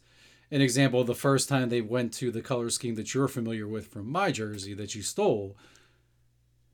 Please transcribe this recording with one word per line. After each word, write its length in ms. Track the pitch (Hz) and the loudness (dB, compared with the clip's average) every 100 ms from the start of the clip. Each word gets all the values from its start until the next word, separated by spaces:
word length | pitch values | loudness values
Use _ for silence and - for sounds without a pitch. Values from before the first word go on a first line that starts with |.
| _ _ - _ _ | _ _ -20 _ _
an 120 | 143 | 2
example 400 | 131 123 135 123 | 4 6 6 4
of 60 | 117 | 2
the 80 | 113 | 2
first 340 | 139 135 - | 2 2 4
time 180 | 139 123 | 2 2
they 120 | 120 | 0
went 320 | 107 123 117 | 0 -2 -2
to 180 | - 123 | -2 -4
the 100 | 110 | -4
color 280 | - 123 117 | -4 -2 -2
scheme 260 | - 123 110 | -2 -2 -4
that 180 | 107 | -4
you're 140 | 127 135 | 0 0
familiar 400 | 127 113 113 104 | 0 -4 -4 -6
with 200 | 110 98 | -8 -8
from 220 | 107 107 | -10 -6
my 220 | 170 196 | 0 0
jersey 420 | 120 107 104 98 101 | 0 -4 -6 -8 -8
that 200 | 101 107 | -8 -8
you 60 | |
stole. 560 | 95 - 202 110 98 101 - - _ _ _ _ _ _ _ _ _ | -6 0 2 2 -2 -10 -20 -20 _ _ _ _ _ _ _ _ _